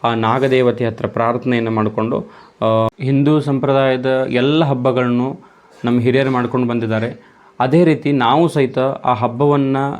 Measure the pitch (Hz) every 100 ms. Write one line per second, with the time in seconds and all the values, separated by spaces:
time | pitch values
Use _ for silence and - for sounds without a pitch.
0 | 117 117 113 127 135 131 123 110 120 110
1 | 117 - 117 120 123 120 113 110 107 110
2 | 110 131 - - - _ 110 110 110 -
3 | 131 139 143 151 143 139 139 135 135 127
4 | 131 131 131 123 131 156 156 135 127 123
5 | 123 120 127 156 - _ _ - 123 123
6 | 120 127 135 131 120 127 120 120 113 110
7 | 117 147 - _ - _ 127 156 175 151
8 | 151 143 120 143 165 147 131 113 131 -
9 | - 117 117 117 143 143 135 135 139 -